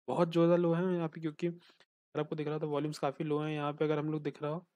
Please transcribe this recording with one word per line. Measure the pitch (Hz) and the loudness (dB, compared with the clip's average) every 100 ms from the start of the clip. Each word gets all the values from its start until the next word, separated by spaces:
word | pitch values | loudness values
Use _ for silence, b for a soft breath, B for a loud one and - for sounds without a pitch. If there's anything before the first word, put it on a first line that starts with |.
| - | -4
बहुत | 147 175 | 0 2
ज़्यादा | 170 170 175 | 6 6 6
लो | 170 | 4
हैं | 165 185 | 2 2
यहाँ | 175 160 | 0 -2
पे, | 165 | -4
क्योंकि | 160 151 175 | -8 -4 -4
अगर | 175 - _ _ _ _ 151 | -6 -18 _ _ _ _ -6
आपको | 151 156 | -4 -4
दिख | 147 | -4
रहा | |
हो | 156 | -4
तो | 156 | -2
वॉल्यूम्स | 143 151 151 | -2 -2 -2
काफ़ी | 143 135 | -4 -2
लो | 156 147 | -2 0
हैं | 156 | -2
यहाँ | 151 147 | -2 -4
पे। | 147 | 0
अगर | 156 151 | 0 0
हम | 156 | 0
लोग | 156 | -2
दिख | 147 - | -4 -6
रहा | 147 | -6
हो | 165 - | -6 -10